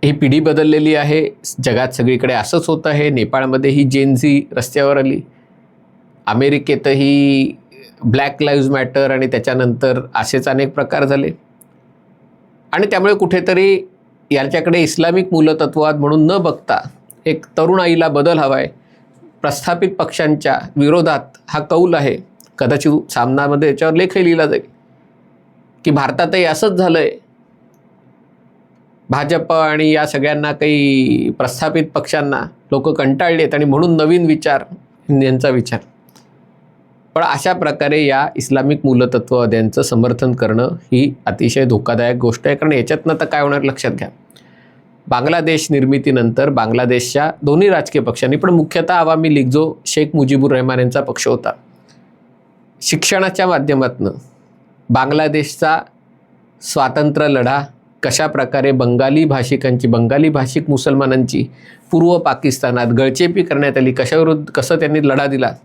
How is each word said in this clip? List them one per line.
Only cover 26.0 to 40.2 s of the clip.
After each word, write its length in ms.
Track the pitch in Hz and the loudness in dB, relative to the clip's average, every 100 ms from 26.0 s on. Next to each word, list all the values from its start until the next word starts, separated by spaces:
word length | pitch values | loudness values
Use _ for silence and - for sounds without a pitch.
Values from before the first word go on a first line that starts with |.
| 135 135 170 185 170 | 0 -2 -2 0 0
असंच 260 | 156 220 | 0 0
झालंय. 380 | 185 185 165 151 - _ _ _ _ _ _ _ _ _ _ _ _ _ _ _ _ _ _ _ | 0 2 2 0 -4 _ _ _ _ _ _ _ _ _ _ _ _ _ _ _ _ _ _ _
भाजप 420 | 131 143 165 165 | -4 -2 -2 0
आणि 360 | 165 156 151 156 | 0 2 2 2
या 140 | 156 151 | 2 0
सगळ्यांना, 440 | 147 143 147 151 | -2 -2 -2 -4
काही 800 | 147 151 147 143 135 131 123 120 | -2 0 2 2 2 2 0 -2
प्रस्थापित 580 | 117 131 - 160 160 160 | -2 -4 -2 -2 -2 -2
पक्षांना 520 | 156 - 156 143 131 - - _ | -4 -2 -2 -2 -4 -6 -14 _
लोक 180 | 139 139 | -2 0
कंटाळलेत 600 | 151 135 135 175 165 156 | 0 0 0 0 2 0
आणि 120 | 147 147 | 0 0
म्हणून 300 | 139 175 165 | 2 2 2
नवीन 280 | 151 175 170 | 2 2 2
विचार, 380 | 156 156 139 - 180 _ _ - | 0 0 -2 -4 -18 _ _ -2
यांचा 360 | 143 135 131 139 | 2 2 2 2
विचार. 300 | 131 131 113 - _ _ - _ _ _ _ _ _ _ _ _ 160 | 0 -2 -6 -10 _ _ -20 _ _ _ _ _ _ _ _ _ -4
पण 80 | |
अशा 300 | 165 143 180 180 | -2 -2 -2 -2
प्रकारे 480 | 165 143 143 151 | -2 -2 0 0
या 240 | 147 135 143 - | 2 2 0 -4
इस्लामिक 500 | 127 135 135 147 135 | -2 0 0 0 2
मूलतत्ववाद्यांचं 960 | 123 123 123 - 127 120 113 110 - | 2 2 0 0 0 2 2 0 0
समर्थन 480 | - 117 120 120 | -2 0 0 0